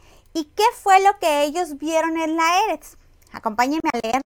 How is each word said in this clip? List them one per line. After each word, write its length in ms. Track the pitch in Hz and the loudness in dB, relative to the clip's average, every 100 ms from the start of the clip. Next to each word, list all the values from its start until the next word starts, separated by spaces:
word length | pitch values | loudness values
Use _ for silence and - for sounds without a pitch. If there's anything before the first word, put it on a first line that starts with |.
| - - _ | -20 -20 _
¿y 120 | 330 302 | -8 -6
qué 200 | - 440 480 | 0 0 2
fue 180 | 403 381 | 4 6
lo 180 | 392 392 | 6 2
que 240 | 330 294 | 0 0
ellos 340 | 294 330 330 285 | 0 -2 -6 -6
vieron 400 | 302 320 320 330 | -2 -2 0 -2
en 180 | 320 330 | -2 0
la 300 | 330 370 427 | 0 2 0
Eretz? 320 | 320 - - _ _ _ | -4 -10 -20 _ _ _
Acompáñenme 580 | - 226 214 254 320 320 | -10 -6 -2 -2 -2 -4
a 60 | 240 | -4
leer 180 | 226 254 - | -4 -6 -6